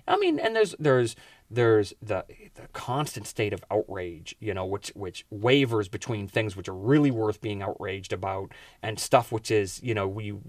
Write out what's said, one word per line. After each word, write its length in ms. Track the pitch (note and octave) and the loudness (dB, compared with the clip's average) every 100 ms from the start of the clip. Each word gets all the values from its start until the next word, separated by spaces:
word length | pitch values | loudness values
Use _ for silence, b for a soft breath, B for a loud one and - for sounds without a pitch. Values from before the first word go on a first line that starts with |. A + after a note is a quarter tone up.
| - | 0
I 100 | F#4+ | 2
mean, 220 | F#4 D4 | 4 2
and 160 | A3+ A3+ | 2 2
there's, 200 | G#3 - | 2 2
there's, 360 | D3+ B2+ A#2 - b b _ | 4 6 4 -2 b b _
there's 440 | A#2 A#2 G#2+ G2+ - | 2 6 6 4 -4
the, 240 | G#2+ F#2+ - - - - | -4 -4 -4 -14 -20 -20
the 120 | - | -16
constant 520 | - - C3 D3 A#2 G2+ | -10 -4 -2 -2 -6 -8
state 280 | - G#2 | -4 -2
of 100 | F#2+ - | -2 -2
outrage, 640 | G#2 - F#2+ F2+ D#2+ F2 - | -2 0 -4 -8 -10 -14 -10
you 140 | G#2+ | -6
know, 120 | F#2 F#2 | -4 -4
which, 240 | G2 - - | -6 -8 -10
which 300 | F#2+ - - | -10 -12 -14
wavers 580 | G#2 A#2 C#3 C3 A2+ G2 | -2 4 4 4 2 -2
between 400 | G#2 - A2 G2 | -6 -6 -6 -4
things 280 | A#2 A2 F#2+ | -2 -2 -6
which 100 | F#2 | -10
are 80 | F#2+ | -4
really 340 | G#2+ D3+ C#3+ | 2 4 4
worth 280 | A2+ G#2+ G#2 | 2 0 -2
being 200 | A2 G2+ | -6 -6
outraged 500 | G2 - G2 G2 G2 | -6 -6 -6 -8 -6
about 400 | G2 F#2+ G2 G2 B B B | -6 -4 -6 -8 B B B
and 160 | A2+ G#2+ | -8 -6
stuff 320 | - C3 A#2+ | 2 4 4
which 180 | A2 - | -4 0
is, 320 | G#2+ G2 - | 0 0 -4
you 120 | A#2+ | -4
know, 140 | G#2+ G2 | -2 -2
we 260 | G2+ G#2 G#2 | -4 -8 -10